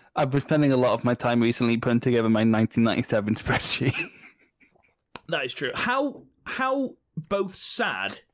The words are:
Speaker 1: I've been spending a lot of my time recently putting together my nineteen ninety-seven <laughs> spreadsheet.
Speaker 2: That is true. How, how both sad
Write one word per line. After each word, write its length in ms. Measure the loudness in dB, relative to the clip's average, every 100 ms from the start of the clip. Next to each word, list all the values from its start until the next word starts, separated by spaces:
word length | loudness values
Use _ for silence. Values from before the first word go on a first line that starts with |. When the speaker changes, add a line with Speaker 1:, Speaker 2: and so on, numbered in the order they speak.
| _ -2
Speaker 1:
I've 140 | 0
been 120 | 0
spending 320 | 0 2 4
a 40 | 4
lot 160 | 4
of 100 | 2
my 120 | 0 0
time 260 | 0 2
recently 360 | 2 2 0 0
putting 240 | 2 0
together 280 | 2 2 4
my 140 | 4
nineteen 400 | 4 4 2 2
ninety-seven 500 | 0 0 0 -2 0 -2
<laughs> 0 |
spreadsheet. 640 | -2 -2 0 -2 0 -2 -6 -12 -20 -20 _ _ _ _ _ _ _ -20 -8
Speaker 2:
That 180 | -6 -4
is 80 |
true. 180 | -4 -6
How, 500 | -4 -2 0 -2 -6 -16 _
how 520 | -12 -4 -2 -2 -4 -8 _ -12
both 400 | -4 -2 -2 -4
sad 640 | -4 -2 -2 -2 -6 -8 -18